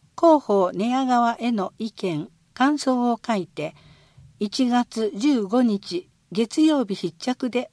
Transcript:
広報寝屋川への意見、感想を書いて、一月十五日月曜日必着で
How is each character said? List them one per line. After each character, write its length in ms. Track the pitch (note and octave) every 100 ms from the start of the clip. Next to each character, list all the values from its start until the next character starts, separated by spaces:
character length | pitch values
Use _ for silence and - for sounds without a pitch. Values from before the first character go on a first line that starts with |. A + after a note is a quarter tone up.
| _ -
広 280 | E4+ D4+ -
報 260 | G3+ F3+
寝 180 | F3 A3+
屋 160 | B3+ C4
川 300 | A#3+ A#3 A#3
へ 140 | A#3
の 220 | A3 F3+ -
意 140 | A3
見、 380 | - F#3+ D3+ G3+ _ _
感 260 | - C4+ D4+
想 320 | C4+ B3+ A#3+
を 80 | A3+
書 120 | - G#3
い 100 | E3+
て、 300 | - D3+ - - - _ _ - _
一 280 | G#3 - B3
月 440 | B3 A#3+ A3 G#3+ G3+
十 280 | C#4+ B3+
五 180 | F#3+ A#3+
日 480 | A#3+ G3+ - F3 - _ _
月 300 | F3+ A3+ -
曜 240 | D#4 D4 G#3
日 100 | F#3+
必 200 | F3 -
着 320 | - B3+ B3+
で 200 | A#3+ B3+